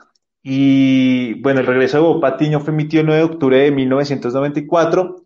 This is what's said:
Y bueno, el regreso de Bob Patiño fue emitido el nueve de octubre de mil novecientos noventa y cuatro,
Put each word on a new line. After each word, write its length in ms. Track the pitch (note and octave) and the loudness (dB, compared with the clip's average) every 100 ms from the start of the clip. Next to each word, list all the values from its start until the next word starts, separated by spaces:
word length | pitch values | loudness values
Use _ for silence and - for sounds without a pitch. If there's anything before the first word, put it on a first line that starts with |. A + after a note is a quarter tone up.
| _ _ _ _ | _ _ _ _
Y 1000 | C#3 C3+ C#3 C3+ C3+ C3 B2+ B2+ B2 G#2+ | -6 0 2 4 4 2 2 0 -2 -4
bueno, 200 | C#3 C3+ | -2 0
el 60 | B2 | 0
regreso 300 | B2+ C3 D3 | 0 2 2
de 60 | |
Bob 180 | E3 E3 | 2 2
Patiño 380 | C3+ - D3+ D3 | 0 0 -2 -2
fue 140 | D#3 | -2
emitido 280 | D#3 D3+ D#3 | -4 0 0
el 60 | D#3 | 2
nueve 140 | D#3 E3 | 2 0
de 80 | |
octubre 240 | E3 C3 C3 | 0 2 4
de 120 | D3 | 2
mil 160 | C#3 C3 | 2 0
novecientos 460 | C3+ C#3+ B2+ A#2+ | -2 -2 -4 -4
noventa 260 | C3 D3 D3 | -4 -4 -6
y 60 | D3 | -2
cuatro, 560 | F3 D#3 F#3 F3+ - | 0 0 0 -2 -8